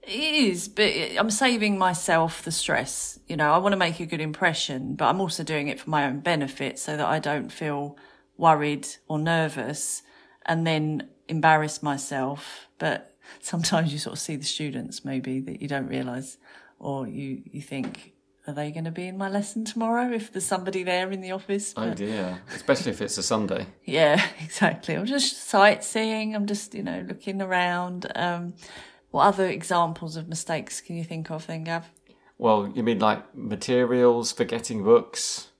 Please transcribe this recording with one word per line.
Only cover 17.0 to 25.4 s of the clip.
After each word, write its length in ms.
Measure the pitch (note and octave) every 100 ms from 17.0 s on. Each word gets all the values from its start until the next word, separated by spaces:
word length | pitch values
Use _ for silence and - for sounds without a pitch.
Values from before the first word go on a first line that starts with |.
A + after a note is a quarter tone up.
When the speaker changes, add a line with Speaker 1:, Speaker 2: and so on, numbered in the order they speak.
| B2
Speaker 1:
you, 340 | - C#3 C3 -
you 100 | C#3+
think, 520 | D3 C#3 B2+ - - _ _ _ -
"Are 60 |
they 160 | C#3+ D3+
gonna 220 | D#3 D#3+
be 160 | E3 F#3
in 80 | F#3+
my 100 | G3
lesson 360 | G3+ G3+ A3+
tomorrow 480 | A3 A3+ A3+ A#3 B3
if 180 | A#3 G#3+
there's 120 | F#3+ -
somebody 360 | F#3 F3+ F#3
there 260 | F#3 F3+ F#3+
in 100 | G3
the 100 | F#3
office?" 400 | F#3+ - G3+ G#3 -
Speaker 2:
Oh 120 | D#3+
Speaker 1:
But 80 | G3
Speaker 2:
dear, 460 | G#2+ A2 F#2 F2+ -
especially 380 | - - C3+ -
if 80 | F#2+
it's 180 | G#2 -
a 40 |
Sunday. 420 | F2 A2 G2+ F#2 -
Speaker 1:
<laughs> 100 | -
Yeah, 400 | - C#3+ D3+ D#3+ - -
exactly. 540 | D#3 - F3+ - -
I'm 120 | D#3 G#3
just 420 | C#4 C4 -